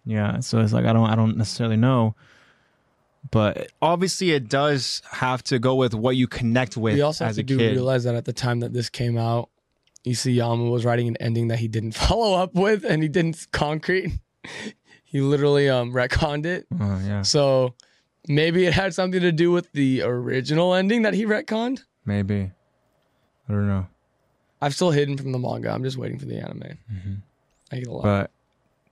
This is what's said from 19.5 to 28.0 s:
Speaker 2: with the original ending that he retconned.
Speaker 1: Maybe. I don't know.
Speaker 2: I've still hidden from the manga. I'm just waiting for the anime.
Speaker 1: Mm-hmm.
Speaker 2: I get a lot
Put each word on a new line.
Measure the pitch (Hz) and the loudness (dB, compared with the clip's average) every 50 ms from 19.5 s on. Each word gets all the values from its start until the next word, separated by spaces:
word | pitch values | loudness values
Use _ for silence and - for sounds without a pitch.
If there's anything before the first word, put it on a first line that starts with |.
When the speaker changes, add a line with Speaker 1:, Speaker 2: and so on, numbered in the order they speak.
Speaker 2:
with | 175 175 170 _ - | 4 2 0 _ -2
the | 143 139 131 131 120 78 | 0 2 2 2 2 0
original | 117 123 123 123 123 123 131 131 135 151 160 175 180 180 | 0 -2 -2 -2 -2 -2 -2 -2 0 0 2 2 2 2
ending | 185 190 196 226 240 | 2 2 2 2 2
that | 220 214 185 | 2 2 0
he | 190 226 | 0 0
retconned. | 208 214 214 - - 220 220 233 247 269 - - _ _ _ - | 0 0 -2 -2 -2 -4 -2 -2 -2 -4 -6 -10 _ _ _ -6
Speaker 1:
Maybe. | 107 101 101 101 95 104 101 98 98 - _ _ _ _ _ _ _ _ _ _ _ _ _ _ _ _ _ _ - | -4 -2 -2 0 0 0 -2 -2 -4 -8 _ _ _ _ _ _ _ _ _ _ _ _ _ _ _ _ _ _ -4
I | |
don't | 104 101 101 101 | -2 0 0 0
know. | 98 95 92 87 _ _ _ _ _ _ _ _ _ _ _ _ _ - | 0 -2 -4 -6 _ _ _ _ _ _ _ _ _ _ _ _ _ -4
Speaker 2:
I've | 139 143 139 | -4 -4 -2
still | - 185 180 | 0 2 2
hidden | 151 147 147 139 143 139 | 4 2 2 0 -2 -4
from | 135 135 127 | -4 -4 -4
the | 127 | -4
manga. | 123 120 117 117 117 113 | -4 -4 -4 -4 -4 -4
I'm | 107 110 127 | -4 -4 -4
just | 135 131 131 | -4 -6 -6
waiting | 117 107 - 131 | -6 -8 -8 -8
for | 139 123 | -8 -8
the | - 53 | -8 -8
anime. | - 50 - - - - - - _ - | -10 -10 -12 -12 -14 -14 -16 -18 _ -12
Speaker 1:
Mm-hmm. | 107 92 92 98 98 104 - _ _ _ _ _ _ _ _ _ 135 | -12 -10 -8 -8 -10 -10 -12 _ _ _ _ _ _ _ _ _ -10
Speaker 2:
I | 127 | -10
get | 123 120 | -10 -8
a | |
lot | - - | -6 -2